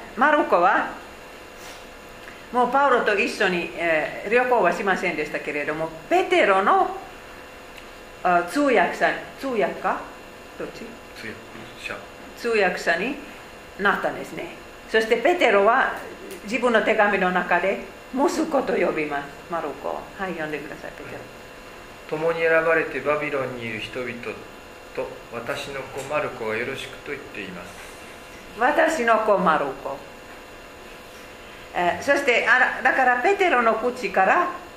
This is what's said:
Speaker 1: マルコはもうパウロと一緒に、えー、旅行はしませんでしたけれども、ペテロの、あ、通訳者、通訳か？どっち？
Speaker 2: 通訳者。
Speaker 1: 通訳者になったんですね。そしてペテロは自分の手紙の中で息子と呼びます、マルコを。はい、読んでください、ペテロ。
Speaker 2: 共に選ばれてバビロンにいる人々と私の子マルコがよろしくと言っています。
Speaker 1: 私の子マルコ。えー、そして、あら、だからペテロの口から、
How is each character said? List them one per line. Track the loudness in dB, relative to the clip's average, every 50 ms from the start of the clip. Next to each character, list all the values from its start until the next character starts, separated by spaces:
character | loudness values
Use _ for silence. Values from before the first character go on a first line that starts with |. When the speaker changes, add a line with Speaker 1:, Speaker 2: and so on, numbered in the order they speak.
| -12 -8 0
Speaker 1:
マ | 2 4 6
ル | 6 4 4
コ | 4 4 6
は | 6 6 4 4 0 -2 -6 -12 -14 -16 -16 -18 -18 -18 -18 -18 -18 -18 -18 -16 -16 -16 -16 -16 -16 -18 -18 -18 -18 -18 -18 -16 -16 -16 -16 -16 -12 -4 0
も | 2 2 4
う |
パ | 4 4 6 6
ウ | 6
ロ | 4 4
と | 4 2 2
一 | 2 0 0
緒 | 2 2 2
に、 | 2 2 -2 -4 -4
え | -2 0 2 2 2 2 -2 -4 -6 -4 2
ー、 |
旅 | 2 2 4
行 | 4 4 6 6
は | 4
し | 4 2 2
ま | 0 0
せ | 2 0 -2
ん | -2 -2
で | -4
し | -4
た | -4 -6
け | -4 -4 -4
れ | -4 -2
ど | -2 -2
も、 | -2 -4 -6 -6 -8 -4 2
ペ | 2 2 4
テ | 4 4 4 6
ロ | 6 6 6 6
の、 | 6 6 4 4 2 0 -8 -12 -14 -16 -16 -18 -18 -18 -18 -18 -18 -18 -18 -18 -18 -18 -18 -18 -18 -18 -18 -18 -18 -10 -2 2
あ、 | 4 4 4 2
通 | 0 0 2
訳 | 4 4 6 6 4 4 2
者、 | 2 2 2 2 0 -6 -12 -12 -8
通 | -6 -4
訳 | 0 0 0 0 0 -2
か？ | -2 -2 -2 -2 -6 -12 -16 -16 -18 -18 -18 -18 -18 -16 -12 -10
ど | -10
っ | -10
ち？ | -10 -12 -14 -14 -16 -16 -18 -18 -16 -12
Speaker 2:
通 | -12 -12
訳 | -12 -12 -14 -16 -16 -16 -16 -16 -16 -12 -10
者。 | -10 -10 -10 -12 -16 -16 -18 -18 -18 -12 -4
Speaker 1:
通 | -2 2
訳 | 4 6 4 4 4 2
者 | 0 2 2
に | 2 2 -2 -4 -6 -10 -14 -16 -16 -16 -16 -18 -18 -18 -14 -6 0
な | 2 2 2 2
っ |
た | 0 -2
ん | -4
で | -4 -8
す | -10 -10
ね。 | -10 -10 -10 -12 -14 -18 -18 -18 -18 -8 0
そ | 2 2
し | 4 4
て | 2 4
ペ | 4 4 4
テ | 6 6 6
ロ | 6 8 6
は | 6 6 4 4 0 -2 -6 -10 -12 -14 -14 -14 -14 -14 -12 -8
自 | -4 -2 2
分 | 2 4 4
の | 4
手 | 4 4 4
紙 | 6 4 4 4 4
の | 2 4
中 | 2 2 2 4 2 4
で | 4 2 0 -2 -4 -10 -14 -16 -14 -6 0
息 | 2 2 2 2 2 0 2
子 | 2 0 2
と | 2 2
呼 | 2 2 2 2
び | 0 -2
ま | -2 -4 -6
す、 | -6 -8 -12 -14 -10 -6
マ | -6 -4
ル | -4 -4 -6 -6 -6
コ | -6
を。 | -6 -6 -8 -10 -10 -8
は | -6 -6
い、 |
読 | -4 -4 -6 -6
ん |
で | -6 -6
く | -8 -8
だ | -12 -12
さ | -12 -12
い、 |
ペ | -12 -12 -14
テ | -12 -12
ロ。 | -14 -14 -16 -16 -18 -18 -18 -18 -18 -18 -18 -18 -18 -18 -18 -18 -16 -10 -6
Speaker 2:
共 | -4 -2 0 0 0
に | 2
選 | 2 4 4 4 4
ば | 4 4
れ | 4 2
て | 0 -4 -4
バ | 0 0 0 0
ビ | 0 -2
ロ | -2 -2 -4
ン | -4 -6 -8
に | -8 -8
い |
る | -8 -8
人 | -8 -8 -8 -8
々 | -6 -6 -8 -8 -8 -10 -10 -10 -12 -16 -18 -18 -18 -18 -18 -18 -18 -12 -8
と | -8 -8 -8 -8 -14 -14 -12
私 | -10 -10 -6 -6 -6 -6 -6 -8
の | -8 -10
子 | -10 -10 -10 -10 -8 -4
マ | -2 -2
ル | -2 -2
コ | -6 -6 -4 -4
が | -2 -2
よ | -4
ろ | -4 -6
し | -8 -10 -12
く | -12 -14 -12
と | -10
言 | -10 -10
っ | -12
て | -12 -12 -12
い | -10 -10
ま | -10 -12 -14
す。 | -14 -14 -16 -16 -16 -16 -16 -18 -18 -18 -18 -18 -18 -18 -18 -18 -12 -4 0
Speaker 1:
私 | 0 2 4 4 4 2 2 2 4
の | 4 4 4
子 | 6 4 4 4
マ | 6 4 4 4
ル | 2 -2 -6 -8 -8
コ。 | -8 -8 -10 -12 -16 -18 -18 -18 -18 -18 -18 -18 -18 -18 -18 -18 -18 -18 -18 -18 -18 -18 -18 -18 -18 -18 -18 -18 -18 -18 -18 -18 -18 -18 -18 -16 -8 -4
え | 0 0 2 0 0
ー、 | 2
そ | 2 2 2
し | 4
て、 | 2 2 4 4 4
あ | 6 6
ら、 | 4 2 2 2
だ | 2 2 4
か | 4 4
ら | 4 4 4
ペ | 4 2 4
テ | 4 4 4
ロ | 4 4
の | 4 4 2
口 | 2 0 -2 -2 -2 -4 -2
か | 2 4 6
ら、 | 6 6 4 2 0 -2 -8 -12 -14 -18